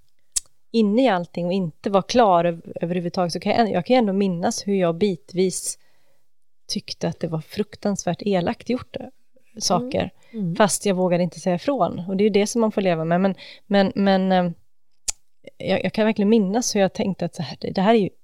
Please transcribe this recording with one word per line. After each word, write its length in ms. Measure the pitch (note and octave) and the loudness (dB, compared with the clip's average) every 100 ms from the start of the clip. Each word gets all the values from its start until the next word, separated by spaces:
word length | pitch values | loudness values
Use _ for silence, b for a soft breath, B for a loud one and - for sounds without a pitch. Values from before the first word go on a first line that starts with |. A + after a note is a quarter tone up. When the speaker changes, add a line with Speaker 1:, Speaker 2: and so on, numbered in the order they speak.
| - - - - - - - | -20 -20 -12 -12 -12 -20 -6
Speaker 1:
inne 320 | A#3 G#3 G#3+ | 0 0 2
i 40 | C4+ | 2
allting 380 | F3+ E3+ - F3 | 2 -2 -6 -4
och 60 | |
inte 360 | F#3+ E3+ - A3+ | -2 -4 -6 0
var 120 | G3 | 0
klar 440 | - B3 A3 F3 E3+ | 2 4 6 6 4
öv-, 280 | E3+ - - | -2 -8 -8
överhuvudtaget, 520 | E3+ F3+ E3+ F#3+ F3+ | -4 -2 -4 -2 -2
så 60 | F3 | -2
kan 120 | G3+ | -2
jag, 200 | A#3+ G#3+ | -2 -2
jag 140 | F#3 E3+ | -2 2
kan 80 | |
ju 40 | B3+ | 2
ändå 160 | G#3+ | 2
minnas 540 | F#3+ G3 E3+ G3+ - - | 0 0 0 -4 -4 -2
hur 80 | G3 | 0
jag 200 | E3+ E3 | 0 0
bitvis 840 | G#3 F3+ - F3+ F#3 - - - - - - - - - - - - | -2 -2 -6 -2 -2 -2 -8 -12 -14 -20 -20 -20 -20 -20 -20 -18 -8
tyckte 400 | G#3 - - E3+ | -8 -8 -8 -6
att 120 | - | -4
det 80 | E3+ | -4
var 140 | D#3+ | -6
fruktansvärt 800 | - - G#3 - G#3 G3 - E3+ | -6 -8 -8 -4 -4 -4 -4 -4
elakt 480 | G3+ F#3+ E3+ A#3 - | -2 -2 -2 -4 -4
gjort, 260 | B3 - - | -6 -6 -12
eh, 100 | B3+ - - - - - | -14 -20 -20 -20 -20 -6
saker. 520 | - F3+ B3 F#3+ F#3 - b | 0 0 0 -4 -4 -8 b
Speaker 2:
Mm. 120 | A3+ F3+ | -6 -4
Mm. 100 | E3+ | 2
Speaker 1:
Fast 300 | G#3+ - G#3 | 2 2 -2
jag 100 | F#3 | 0
vågade 280 | F#3 F3 | 2 2
inte 160 | F3 E3 | 0 -2
säga 160 | F#3+ F3 | -2 -2
ifrån. 480 | - C4+ E3+ - F3 | 0 0 0 -2 -4
Och 100 | F#3+ | 2
det 40 | |
är 20 | G#3+ | 2
ju 40 | |
det 180 | G3+ G#3+ | 4 2
som 140 | A#3 | 0
man 100 | G#3+ | 0
får 100 | G#3+ | 0
leva 240 | F#3+ D#3+ D#3+ | 0 0 2
med. 160 | F3 | 2
Men, 140 | G3 F#3 B B - | 2 0 B B 0
men, 240 | G3+ G3 - | 2 2 2
men, 360 | G3 F#3+ F#3+ | 2 4 4
eh, 200 | F#3 F3+ E3+ - - - - - - - - - - | 2 2 -2 -14 -20 -20 -18 -12 -12 -12 -20 -20 -10
jag, 260 | - F#3 | -4 -2
jag 100 | F#3 | -2
kan 120 | - G#3+ | -2 0
verkligen 240 | G#3+ G3+ | 2 2
minnas 460 | A3+ F#3 A3 - G#3 | 4 2 -2 -2 0
hur 40 | |
jag 120 | F#3+ | 0
tänkte 320 | - G3 F3 F3 | 0 -6 -4 -6
att 100 | - | -6
så 60 | |
här, 140 | D3 - | -10 -8
det, 100 | - | -8
det 100 | F3 | 0
här 120 | F#3+ | 4
är 60 | A#3 | 4
ju, 100 | F3 - | 2 -4